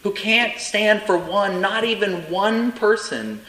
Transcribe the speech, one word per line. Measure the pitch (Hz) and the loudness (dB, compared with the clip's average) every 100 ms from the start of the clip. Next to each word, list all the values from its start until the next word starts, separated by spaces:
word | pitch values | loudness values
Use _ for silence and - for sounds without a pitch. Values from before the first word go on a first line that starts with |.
who | 202 | -6
can't | 196 208 226 226 - | -4 0 2 0 -4
stand | - 208 214 208 | -4 0 2 2
for | - 175 | 2 0
one, | 165 196 196 185 | 0 0 0 0
not | 196 220 | 0 0
even | 226 214 202 175 160 | 0 0 -2 -2 -4
one | 185 208 226 240 | 0 2 2 0
person, | - 214 220 - 123 110 107 | 2 2 2 0 -8 -8 -10